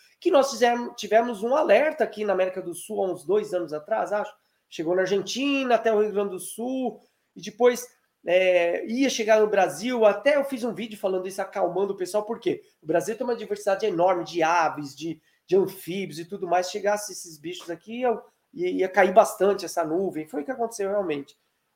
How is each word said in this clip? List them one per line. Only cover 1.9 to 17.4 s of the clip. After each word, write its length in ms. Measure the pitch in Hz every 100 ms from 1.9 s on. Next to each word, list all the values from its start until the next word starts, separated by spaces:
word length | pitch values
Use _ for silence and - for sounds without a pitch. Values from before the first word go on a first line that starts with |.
| 302
aqui 200 | 220 208
na 80 | 208
América 300 | 185 185 185
do 120 | 175
Sul 300 | 165 - 208
há 80 | 190
uns 140 | 175 143
dois 280 | 208 208
anos 200 | 180 160
atrás, 400 | 151 - 220 180
acho. 200 | 208 - - _ _ _
Chegou 260 | - 160 185
na 60 |
Argentina, 720 | 180 196 196 233 277 277 254 226
até 180 | 226
o 80 | 214
Rio 100 | 214
Grande 200 | 196 202
do 80 | 185
Sul, 640 | - - 247 262 247 - _ _ _ -
e 60 |
depois, 440 | 185 - 247 240 - _ _ _ -
é, 600 | 180 185 180 170 175 -
ia 220 | 240 269
chegar 320 | - 214 220
no 60 | 214
Brasil, 580 | 196 175 147 233 247 214
até 320 | 202 277 285
eu 80 | 277
fiz 180 | 254
um 100 | 233
vídeo 240 | 175 220 214
falando 300 | 196 185 185
isso, 140 | 190
acalmando 520 | 190 202 180 180 202
o 40 | 196
pessoal, 260 | 180 208
por 160 | 208 233
quê? 240 | 180 - - _
O 60 | 156
Brasil 280 | 170 170 226
tem 120 | 247
uma 80 | 233
diversidade 500 | 202 202 208 196 208
enorme 380 | 165 180 180
de 180 | 156 170
aves, 540 | 160 175 156 143 143 131
de, 260 | 165 156 _ _ -
de 100 | 190
anfíbios 600 | 185 - 160 190 180 147
e 80 | 170
tudo 220 | 196 175
mais, 240 | 180 180
chegasse 400 | 208 196 208 -
esses 260 | 180 175
bichos 320 | 151